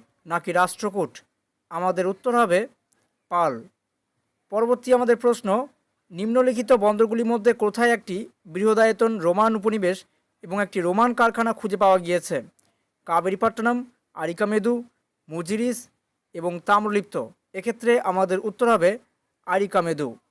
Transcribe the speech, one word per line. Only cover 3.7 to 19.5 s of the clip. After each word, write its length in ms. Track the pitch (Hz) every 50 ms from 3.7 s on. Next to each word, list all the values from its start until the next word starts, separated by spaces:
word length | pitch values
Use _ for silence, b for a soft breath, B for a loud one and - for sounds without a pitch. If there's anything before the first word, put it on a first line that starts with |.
| _ _ _ _ _ _ _ _ _ _ _ _ _ _ _ _
পরবর্তী 420 | 196 214 233 233 247 240 - 247
আমাদের 240 | 254 240 247 233 240
প্রশ্ন, 520 | 233 240 240 233 - - 202 196 240 277 285 _ _ _ _ _ _ _ _
নিম্নলিখিত 640 | 175 170 202 226 233 254 254 254 240 233 240 -
বন্দরগুলির 540 | 262 226 202 208 208 208 226 214 226 226 233
মধ্যে 260 | 226 240 226 202 240
কোথায় 380 | 226 233 214 208 196 233 240 240
একটি 380 | 233 226 233 - 180 196 233 - _ _ _
বৃহদায়তন 720 | 175 156 185 208 220 214 214 220 220 220 - 233 226 226 202
রোমান 380 | 165 170 175 202 220 226 220
উপনিবেশ 480 | 214 185 220 214 220 185 175 190 185 - _ _ _ _ _ _ _
এবং 200 | - 170 185 202
একটি 180 | 202 190 - 202
রোমান 340 | 170 175 180 214 233 247 240
কারখানা 380 | 240 233 226 226 233 226 226
খুঁজে 240 | 220 - - 202 196
পাওয়া 220 | 185 208 196 190 190
গিয়েছে? 440 | 175 170 175 175 - - 175 131 113 - _ _ _ _ _ _ _ _ _ _ _
কাবেরীপট্টনম, 800 | - 165 175 170 190 190 190 233 226 220 - 220 233 240 247 247 - _ _ _ _ -
আরিকামেদু, 680 | - 156 165 170 - 208 202 214 214 196 240 240 233 240 - _ _ _ _ _ _ _ -
মুজিরিস 600 | 156 170 170 165 214 214 240 247 233 - - - _ _ _ _ _ _ _ _
এবং 280 | - 170 165 175 175 175 -
তাম্রলিপ্ত। 600 | - 202 208 214 214 208 202 190 - - 160 113 110 - _ _ _ -
এক্ষেত্রে 460 | 190 185 233 226 - 226 226 233 -
আমাদের 380 | - 190 180 190 190 180 185 190
উত্তর 300 | - 214 196 - 247 233
হবে 280 | 226 190 165 185 214 254 _ _ _ _ _ _ _ _ _
আরিকামেদু। 680 | -